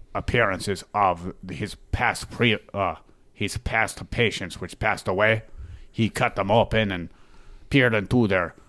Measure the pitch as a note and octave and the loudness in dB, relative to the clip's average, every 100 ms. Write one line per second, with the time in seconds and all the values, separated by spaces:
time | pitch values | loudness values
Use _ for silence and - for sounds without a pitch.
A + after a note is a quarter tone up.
0 | - G2+ - B2 G#2+ F2+ G2+ F#2 - G#2 | -8 -6 0 2 2 0 -4 -6 -4 2
1 | G2 F2 F2+ - F#2 D#2+ G2+ - - - | 2 2 -6 -10 -12 -8 -8 -10 -6 -2
2 | A#2+ G2 - - A#2+ G#2 - G2+ F#2 D#2 | 0 -2 -8 0 2 2 -2 -2 -2 -2
3 | - - - - G2+ - - A2+ G#2 - | -12 -20 -20 -8 -6 -6 -4 -2 -2 -4
4 | F#2 - A2+ - F2+ - F#2 - A2 G2 | -8 0 0 0 -8 -10 -12 -4 -2 -2
5 | G#2 F#2+ G#2+ A2 - - - - - - | -2 2 4 2 -2 -16 -16 -16 -12 -2
6 | G#2+ - B2 - G2 A2+ - A2+ G#2 F2+ | -2 0 -2 0 2 4 4 2 0 -2
7 | E2+ - - - - - - C#3+ B2 A2 | -8 -14 -20 -20 -20 -18 0 4 4 2
8 | F#2+ B2 G#2+ F#2+ E2+ - | 2 2 4 2 0 -8